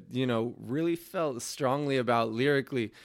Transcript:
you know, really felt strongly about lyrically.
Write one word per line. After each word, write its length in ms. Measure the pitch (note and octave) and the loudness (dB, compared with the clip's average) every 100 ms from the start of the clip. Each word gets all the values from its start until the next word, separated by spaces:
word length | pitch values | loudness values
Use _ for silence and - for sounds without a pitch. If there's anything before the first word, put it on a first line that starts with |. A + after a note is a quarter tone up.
| - | -6
you 140 | B2 B2+ | -2 0
know, 260 | A#2 A#2 - | 2 0 -4
really 400 | G#2+ C#3 E3+ E3+ | -6 -2 0 -2
felt 440 | - F#3+ D#3 A#2+ | -4 -4 -2 -2
strongly 540 | - - C3+ C#3+ D3 C3+ | -8 -2 0 2 2 2
about 340 | A#2+ A#2 A2+ | 4 2 2
lyrically. 580 | A2+ C3+ C#3+ A#2+ C3+ A2 - | 2 2 2 0 -2 -4 -6